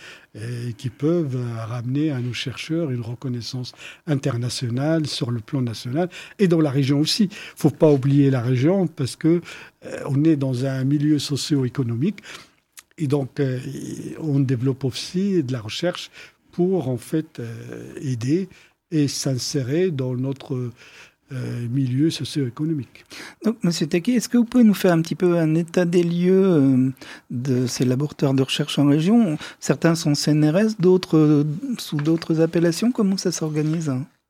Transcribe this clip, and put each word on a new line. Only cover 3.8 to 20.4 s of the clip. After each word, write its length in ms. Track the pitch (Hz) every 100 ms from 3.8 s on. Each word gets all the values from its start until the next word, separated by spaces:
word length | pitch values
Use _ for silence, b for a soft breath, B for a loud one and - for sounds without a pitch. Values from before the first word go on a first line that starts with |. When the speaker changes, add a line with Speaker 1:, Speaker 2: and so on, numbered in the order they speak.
| B B -
Speaker 1:
internationale 1000 | 139 139 120 120 - 123 120 147 160 147
sur 240 | - 127
le 80 | 120
plan 220 | 107 143
national 460 | 123 110 123 135 180 B B -
et 80 | 190
dans 140 | 170
la 100 | 156
région 300 | 131 135 143
aussi. 280 | 151 - 202 B B -
Faut 140 | 156
pas 200 | - 160
oublier 400 | 143 135 139 139
la 100 | 131
région 460 | 117 127 143 196 175
parce 300 | - 127 -
que, 240 | 156 175 170 B B _
euh, 140 | - - -
on 160 | 139
est 140 | 156 151
dans 280 | 135 123
un 200 | 135 131
milieu 340 | 131 147 147 147
socio-économique 1000 | - 139 - 143 127 - 120 117 165 - B B B B _ - - -
et 100 | 151
donc, 320 | 147 131 -
euh, 180 | 135 127 131 135 - - - -
on 180 | 160 139
développe 460 | 131 131 131 131
aussi 580 | 135 - - 180 196 185
de 100 | 131
la 80 | 131
recherche 480 | 107 - 170 175 - B B B _
pour, 360 | - 180 190 131
en 100 | 123
fait, 420 | - 160 156 -
euh, 520 | 117 113 120 117 120 -
aider 480 | 147 123 123 160 185 b b b _
et 160 | 160 139
s'insérer 840 | - 143 131 - 147 120 151 185
dans 240 | 143 127
notre, 560 | 123 131 135